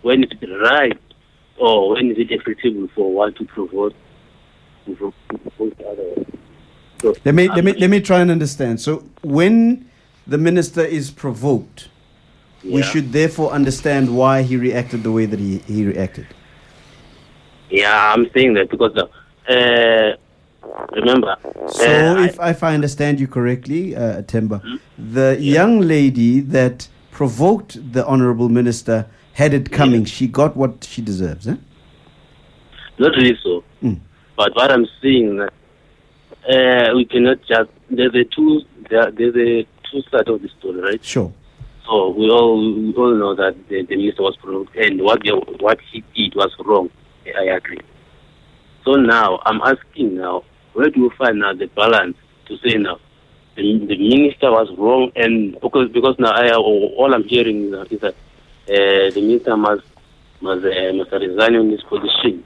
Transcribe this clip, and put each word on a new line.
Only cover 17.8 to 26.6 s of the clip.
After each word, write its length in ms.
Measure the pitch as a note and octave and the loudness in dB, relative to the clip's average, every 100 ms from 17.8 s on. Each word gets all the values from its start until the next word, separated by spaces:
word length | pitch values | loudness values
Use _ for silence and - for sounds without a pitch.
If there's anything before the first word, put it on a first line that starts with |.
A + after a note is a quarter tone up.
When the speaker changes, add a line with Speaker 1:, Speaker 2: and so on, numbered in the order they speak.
| G#2 G#2+ G#2+ | 2 2 4
Speaker 1:
I'm 160 | A2 A#2+ | 2 2
saying 200 | C3 C3 | 2 2
that 160 | G#2 F#2+ | 2 0
because, 260 | A#2+ A2+ - | 0 0 0
uh, 1200 | F2 - _ _ - B2+ B2 A#2+ A#2 A2+ G#2+ - _ _ _ _ - - - | -6 -10 _ _ -2 0 2 2 4 4 2 -2 _ _ _ _ -18 -14 -10
remember, 440 | - A#2+ C3 G#2+ F#2+ - - D#2+ | -2 2 2 0 -6 -10 -12 -12
Speaker 2:
So 140 | - D3+ D3+ D#3 F#3 | 0 2 4 4 4
Speaker 1:
uh, 60 | |
Speaker 2:
if, 140 | F3+ F3+ | 2 0
if 240 | E3+ E3 | -4 -2
I 100 | E3 | -2
understand 460 | D3+ D3 C#3+ D3 C#3+ | 0 -2 -2 -2 0
you 80 | C3+ | -2
correctly, 680 | B2+ A#2+ B2+ C3 D#3 F#3 - | -2 -2 -4 -6 -6 -6 -4
uh, 260 | A#2 - | -4 -6
Temba, 380 | G2+ A#2 A2 G2+ | -6 -4 -4 -6
Speaker 1:
Hmm? 140 | A2 B2 _ - A2+ | -8 -14 _ -18 -8
Speaker 2:
the 240 | B2 C3+ C3+ | 0 0 2
Speaker 1:
Yeah. 140 | C#3+ D3 | 2 2
Speaker 2:
young 220 | G3+ A3+ | 4 4
lady 580 | F3 D#3 C#3 A#2+ A#2 C3 | 2 4 2 2 2 2
that 480 | C3+ C3 | 2 0